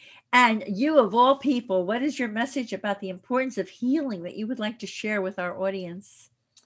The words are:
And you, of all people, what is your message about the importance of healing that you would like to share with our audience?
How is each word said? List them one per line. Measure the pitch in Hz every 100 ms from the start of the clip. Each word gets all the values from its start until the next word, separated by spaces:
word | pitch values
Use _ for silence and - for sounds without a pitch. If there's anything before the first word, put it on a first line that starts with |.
| - - _
And | 247 226 220 -
you, | 190 294 302
of | 214
all | 226 254 269
people, | 277 247 - 185
what | 180 240
is | 285 -
your | 233
message | 214 254 277 226
about | 190 208 202
the | 190
importance | 180 - 247 262 202
of | 185
healing | - 247 311 269 185
that | 175 -
you | 214
would | 262
like | 214 -
to | 196
share | - 214 214
with | 185 185
our | 180 180
audience? | 196 196 175 180 - - - _ _ _